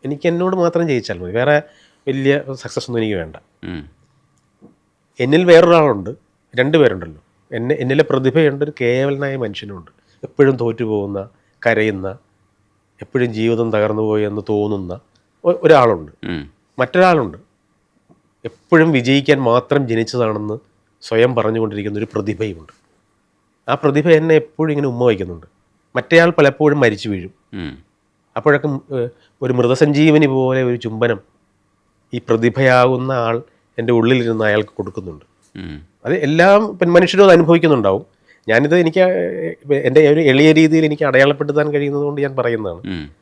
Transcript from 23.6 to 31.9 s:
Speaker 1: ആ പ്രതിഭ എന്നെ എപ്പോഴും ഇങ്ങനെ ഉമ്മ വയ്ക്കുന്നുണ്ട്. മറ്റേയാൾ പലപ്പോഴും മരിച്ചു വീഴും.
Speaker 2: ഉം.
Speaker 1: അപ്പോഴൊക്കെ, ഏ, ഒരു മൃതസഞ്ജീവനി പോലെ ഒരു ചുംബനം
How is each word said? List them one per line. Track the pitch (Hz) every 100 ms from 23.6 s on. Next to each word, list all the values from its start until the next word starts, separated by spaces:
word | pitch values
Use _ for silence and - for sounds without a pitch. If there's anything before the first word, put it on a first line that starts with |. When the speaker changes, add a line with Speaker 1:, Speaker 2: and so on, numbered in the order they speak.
| -
Speaker 1:
ആ |
പ്രതിഭ | 139 151 143 156
എന്നെ | 160 160
എപ്പോഴും | 156 156 _ 156
ഇങ്ങനെ | 143 143
ഉമ്മ | 120
വയ്ക്കുന്നുണ്ട്. | 123 104 90 85 - _ _ _ _ 127
മറ്റേയാൾ | - 170 170
പലപ്പോഴും | 170 143 131 151 147
മരിച്ചു | 123 104 113
വീഴും. | 98 90 _ _
Speaker 2:
ഉം. | 95 80 67 _ _ _ _ _ -
Speaker 1:
അപ്പോഴൊക്കെ, | 156 143 147 139 _ 135
ഏ, | 120 _ _ _
ഒരു | 131
മൃതസഞ്ജീവനി | 123 120 127 151 143 156 151 147
പോലെ | 131 131 131
ഒരു | 127 123
ചുംബനം | 117 110 117 107 _ _ _ _ _ _ _